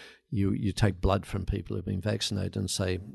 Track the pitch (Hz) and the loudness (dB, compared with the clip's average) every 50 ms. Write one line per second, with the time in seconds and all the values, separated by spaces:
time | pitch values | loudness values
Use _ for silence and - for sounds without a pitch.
0 | - - - - _ - 131 98 98 98 104 - - 98 90 - - 101 87 87 | -20 -20 -20 -20 _ -4 0 2 2 2 2 2 0 0 2 4 4 2 4 4
1 | - 98 98 92 - - - 98 92 - 104 98 92 - 101 101 92 101 98 95 | 2 4 4 4 0 -2 -4 -4 -2 0 -2 -2 -2 -4 -4 -4 -2 -2 -2 0
2 | 95 107 104 104 - - 104 98 95 92 - 101 98 92 - - 98 92 92 90 | 0 0 0 0 -2 -2 -2 -2 -2 -2 -2 -2 -2 -2 0 0 0 0 0 -2
3 | 101 - | -4 -8